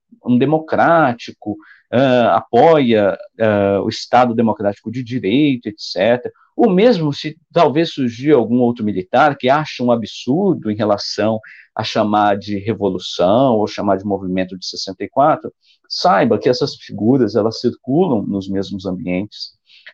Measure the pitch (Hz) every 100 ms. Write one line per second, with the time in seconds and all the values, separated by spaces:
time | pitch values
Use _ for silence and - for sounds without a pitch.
0 | _ _ 123 123 135 156 156 104 139 165
1 | 139 120 - - 107 104 - - _ 113
2 | 135 123 110 87 - 117 160 160 123 107
3 | 101 85 - - 110 104 98 98 - -
4 | - 123 123 117 113 104 101 101 110 123
5 | 117 127 98 127 151 123 110 104 - -
6 | 107 123 - - _ - 240 180 240 190
7 | 151 135 156 - _ 170 156 143 165 -
8 | 123 110 143 139 107 123 120 120 107 95
9 | - 123 151 135 123 147 156 - 123 117
10 | 104 - - 156 202 151 107 107 104 101
11 | - - 104 110 - - - - 113 120
12 | 107 104 104 98 98 101 104 107 98 92
13 | - - 90 113 135 110 107 - 101 98
14 | 101 98 92 92 92 95 - 90 - 95
15 | 98 - 151 135 - - _ _ _ -
16 | 175 196 139 110 143 123 143 - - 104
17 | 107 135 107 110 107 - 120 - - 147
18 | 185 120 - 98 95 98 92 101 95 92
19 | 90 90 104 - - _ _ - -